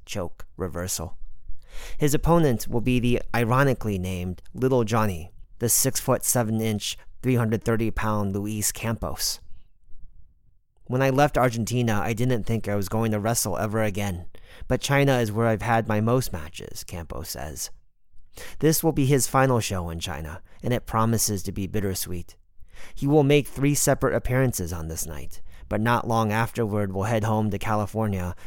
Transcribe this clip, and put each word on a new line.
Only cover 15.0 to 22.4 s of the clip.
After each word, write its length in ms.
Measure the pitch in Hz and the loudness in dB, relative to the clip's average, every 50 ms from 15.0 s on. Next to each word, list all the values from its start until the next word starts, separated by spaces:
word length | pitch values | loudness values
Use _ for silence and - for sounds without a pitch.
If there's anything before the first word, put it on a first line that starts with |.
| 143 139 131 | 4 4 4
is 140 | 123 117 107 | 4 2 0
where 160 | 104 113 117 | 0 2 2
I've 160 | 113 110 98 107 | 2 2 2 2
had 240 | 120 113 113 104 | 2 2 2 2
my 120 | 107 107 107 | 2 0 2
most 320 | 110 117 123 131 - - | 2 2 2 2 0 -2
matches," 520 | - 82 76 - - - - - - - - | -4 -6 -8 -10 -12 -12 -12 -12 -10 -12 -10
Campos 460 | - - 85 82 - - - - - | -10 -10 -10 -10 -10 -10 -10 -8 -8
says. 420 | - 64 69 78 71 - - - - - - - _ _ - - - - - - - - - - - - | -8 -8 -8 -10 -8 -10 -10 -10 -10 -14 -18 -20 _ _ -20 -16 -16 -16 -16 -14 -14 -12 -12 -10 -4 2
This 240 | 143 156 156 - 160 | 2 4 4 4 2
will 80 | 160 | 2
be 160 | 147 143 131 | 2 2 4
his 200 | 127 147 127 - | 4 4 4 2
final 320 | - - 135 135 135 123 110 | 2 4 4 4 4 4 2
show 300 | - - 101 90 85 85 | 0 0 -4 -4 -4 -6
in 100 | 82 82 | -6 -6
China, 440 | - 95 76 76 80 76 - - - - - - | -6 -8 -8 -8 -8 -10 -10 -12 -16 -18 -16 -8
and 120 | - 117 123 | -2 -2 -2
it 120 | 110 - | -2 -2
promises 560 | - - 113 113 113 113 107 - - 104 92 - | -2 0 2 2 4 2 2 0 0 -2 -2 -4
to 80 | 98 | -6
be 140 | 92 98 95 | -4 -4 -6
bittersweet. 720 | 85 - - 95 95 92 - - 90 90 85 - - - - | -2 -2 -2 -2 -2 -2 -4 -4 -6 -6 -8 -8 -12 -16 -20